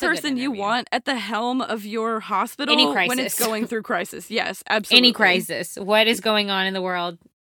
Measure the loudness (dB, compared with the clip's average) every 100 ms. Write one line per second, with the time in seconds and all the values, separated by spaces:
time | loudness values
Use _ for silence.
0 | 0 0 -2 -2 -2 -2 -2 -2 -2 -2
1 | -2 -4 -2 -2 0 0 -2 -4 -4 -4
2 | -2 -2 -2 -2 -2 -2 2 4 4 2
3 | 0 0 -2 -2 -2 -2 -2 -4 -2 -4
4 | -4 -8 -6 -4 -2 -4 -2 -2 4 6
5 | 6 4 4 4 0 -6 -8 -8 2 4
6 | 4 2 2 0 0 0 0 -2 -2 -2
7 | -4 -6 _ _